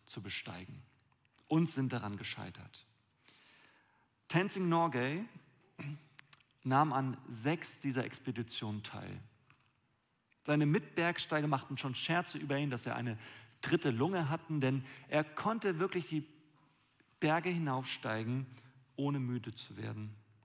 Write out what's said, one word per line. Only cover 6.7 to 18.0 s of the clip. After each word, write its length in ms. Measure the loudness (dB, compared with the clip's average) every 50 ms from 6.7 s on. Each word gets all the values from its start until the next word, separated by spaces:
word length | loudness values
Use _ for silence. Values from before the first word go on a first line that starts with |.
| 6 6 6 6 4
an 240 | 2 0 0 -2 -6 -8
sechs 520 | -12 -10 -2 0 0 0 0 -2 -8 -10 -6
dieser 240 | -4 -2 0 0 -2
Expeditionen 760 | -4 -6 -8 -8 -6 -6 -6 -6 -6 -6 -6 -4 -4 -4 -6
teil. 400 | -6 -10 -10 -10 -10 -10 -10 -12 -14 -18 _ _ _ _ _ _ _ _ _ _ _ _ _ _ _ _ _ _ _ _ _ _ 0
Seine 220 | 4 6 6 8
Mitbergsteiger 840 | 6 6 4 2 0 0 2 2 2 2 0 -2 0 0 2 2
machten 300 | 2 2 0 0 -4 -6
schon 180 | -4 -4 -4 -4
Scherze 420 | -2 0 2 2 2 2 0 -4
über 200 | -6 -4 -2 0
ihn, 120 | 0 0 0
dass 160 | -2 -2 -2
er 100 | -4 -4
eine 240 | -2 -2 -2 -4 -4 -8 -14 -18 -20 -20 -20 -14 _
dritte 320 | 0 2 2 4 4 2
Lunge 380 | 2 4 2 2 2 2 0 0
hatten, 320 | -2 -2 -4 -2 0 2
denn 240 | 2 2 2 2 -2 -6 -12 -18 -6 0
er 140 | 0 0 0
konnte 540 | 0 -4 -2 0 0 0 2 0 0 2 2
wirklich 280 | 0 0 0 -2 -2
die 180 | -2 -2 -4 -4 -6 -10 -20 -20 _ _ _ _ _ _ _ _ _ _ _ _ _ _ _
Berge 300 | 2 4 4 4 2 0
hinaufsteigen, 960 | 0 0 2 2 0 0 -2 -4 -6 -4